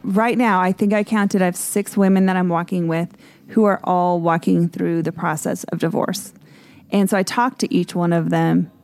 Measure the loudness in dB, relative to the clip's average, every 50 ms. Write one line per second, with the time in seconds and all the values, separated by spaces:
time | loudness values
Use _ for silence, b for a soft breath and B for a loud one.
0 | -4 0 0 2 2 2 2 2 2 2 2 2 2 0 0 0 0 0 2 0
1 | 0 0 0 0 0 2 2 2 0 0 -2 -4 -10 -4 -4 -4 -4 -2 0 2
2 | 2 4 4 4 2 2 2 0 0 0 0 -2 -2 -4 -4 -4 -2 -2 -2 -2
3 | -4 -4 B B B B B B B -2 2 2 4 4 2 0 0 0 0 2
4 | 2 2 0 0 2 0 0 2 2 2 2 2 2 0 -2 -4 -2 -2 -2 -2
5 | -2 -4 -6 -4 -4 -4 -4 -4 -4 -6 -6 -6 -8 -8 -6 -4 -4 -2 -2 -2
6 | -2 -2 -4 -8 -10 -14 -20 -20 B B B B B B B B B B 0 0
7 | 2 2 2 0 -2 -2 0 0 -2 -2 -2 -4 -4 0 0 -2 -2 0 -2 -2
8 | 0 0 0 0 0 0 0 0 2 2 2 0 0 -2 -8 _